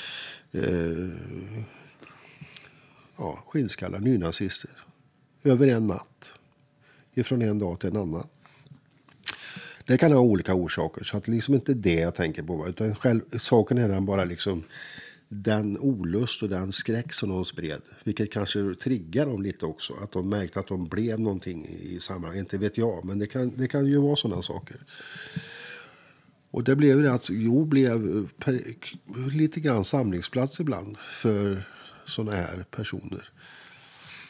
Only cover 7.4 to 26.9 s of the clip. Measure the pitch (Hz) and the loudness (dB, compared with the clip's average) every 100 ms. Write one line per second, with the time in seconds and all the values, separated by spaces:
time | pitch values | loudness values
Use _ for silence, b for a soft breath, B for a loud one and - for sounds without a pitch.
7.4 | 110 104 95 90 92 107 87 82 76 _ | 2 0 -2 -2 -2 -2 -2 -6 -8 _
8.4 | B B B B _ _ _ - B B | B B B B _ _ _ -14 B B
9.4 | B B B B B 127 165 135 123 95 | B B B B B 6 8 10 8 6
10.4 | 87 92 85 - 80 - - 104 - 117 | 4 2 2 0 -2 -4 -6 -4 0 0
11.4 | 135 135 - 123 95 82 85 - 82 78 | 4 4 4 2 4 4 2 0 -2 -2
12.4 | 78 82 82 90 110 104 127 117 - 117 | -4 -4 -4 -2 -2 0 2 2 0 -4
13.4 | - 120 104 123 110 95 98 98 87 85 | 4 4 6 4 2 2 2 0 0 -2
14.4 | 101 87 80 B B B B B B 104 | -4 -4 -6 B B B B B B -4
15.4 | 110 107 104 101 139 110 85 101 120 - | 0 0 0 0 0 0 0 0 -2 -2
16.4 | 104 92 95 - - 113 127 - 101 92 | -4 -2 -2 -2 -2 -2 -2 -4 -2 -2
17.4 | 87 - 80 73 - - 110 104 104 104 | -4 -6 -6 -8 -12 -8 -4 -2 -2 -2
18.4 | 98 104 98 90 127 123 82 113 143 104 | -2 -2 -2 -2 -2 -4 -2 -2 0 -2
19.4 | 98 - 92 76 - - 101 95 95 104 | -4 -4 -6 -6 -10 -10 -6 -4 -2 -2
20.4 | 90 98 - 92 85 95 117 110 110 95 | -2 -6 -4 -4 -4 -2 -2 0 -2 -2
21.4 | 95 82 76 85 85 87 - 92 82 95 | -6 -10 -10 -12 -10 -8 -8 -8 -6 -8
22.4 | 92 98 104 - 113 87 90 101 104 131 | -6 -2 -2 0 -2 -2 -4 -4 -2 -2
23.4 | 123 123 127 143 139 143 143 147 110 90 | -2 -2 -2 2 4 4 4 2 0 -2
24.4 | - - - - - B B B B B | -4 -8 -12 -18 -18 B B B B B
25.4 | B B B B B B B B B B | B B B B B B B B B B
26.4 | _ - 120 139 147 | _ -2 2 6 8